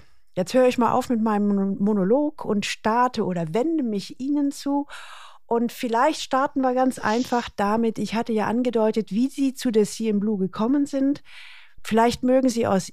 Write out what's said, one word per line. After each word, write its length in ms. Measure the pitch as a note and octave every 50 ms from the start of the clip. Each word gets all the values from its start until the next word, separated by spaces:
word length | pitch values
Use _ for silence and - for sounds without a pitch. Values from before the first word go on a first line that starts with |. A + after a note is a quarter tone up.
| - - - - - - -
jetzt 160 | F3+ F#3 - -
höre 160 | B3+ B3+ B3+
ich 80 | B3
mal 160 | B3 A#3 - -
auf 160 | B3+ B3 -
mit 140 | B3 A3 A3
meinem 260 | A3+ G#3+ G3+ G#3 G3+
Mon-, 300 | G3+ G3 G3 G3 G3 -
Monolog 680 | G3+ G#3 G#3+ G3+ F3+ F#3+ A#3+ D4 D4 D4 - - -
und 220 | - G#3+ G3+ F#3+
starte 580 | - - - - A3 A3 B3 B3 B3+ B3 A3+ G3
oder 300 | F#3 F3+ F3 E3 D#3 D#3+
wende 280 | A3+ C4 E4 E4 D#4 B3+
mich 380 | A3+ G#3 G3 F#3 - - -
Ihnen 320 | B3+ C#4 C#4+ D4 C#4+ C#4 C#4
zu. 340 | - - C#4 C#4 C#4+ C#4+ - - - - - - - - - - - -
Und 260 | - A#3 A#3 A#3+ A3+ -
vielleicht 480 | - B3+ A#3 A3+ A#3 B3+ D#4 D#4 -
starten 400 | - - C4+ C4 C#4 D4 - C#4
wir 140 | C4 B3+ B3
ganz 240 | B3+ C4 C4 B3 -
einfach 500 | - G#3+ G#3+ A#3+ B3+ - B3+ A#3+ - - -
damit, 420 | - G3+ G3+ G#3+ A3+ A#3 A3+ - -
ich 160 | G#3+ - G3+
hatte 200 | A3+ A#3+ - A3+
ja 120 | G#3+ G3+
angedeutet, 640 | - A3 B3 B3 B3 A3 A3+ G#3+ A3 A3 A3+ G#3 -
wie 180 | F#3+ A3+ B3+ C4+
Sie 260 | - D4+ C#4 C4+ B3
zu 160 | - - B3+
der 160 | G#3 A3 G#3
C 240 | G#3 - - A3 A3
M 100 | G#3 G3+
Blue 180 | G3+ A3 G#3+ F#3
gekommen 460 | F#3+ F3 - - G#3+ A#3+ C#4+ D4 C#4+
sind. 380 | C#4 C#4+ C4+ C4+ C#4 C#4+ - - - - - - - - - - - - - -
Vielleicht 400 | - G#3+ A3 A#3 A#3+ A#3 - -
mögen 280 | B3+ B3+ C4 B3+ C4
Sie 160 | A3+ A#3 G#3
aus 260 | G3+ G3 F#3+ - -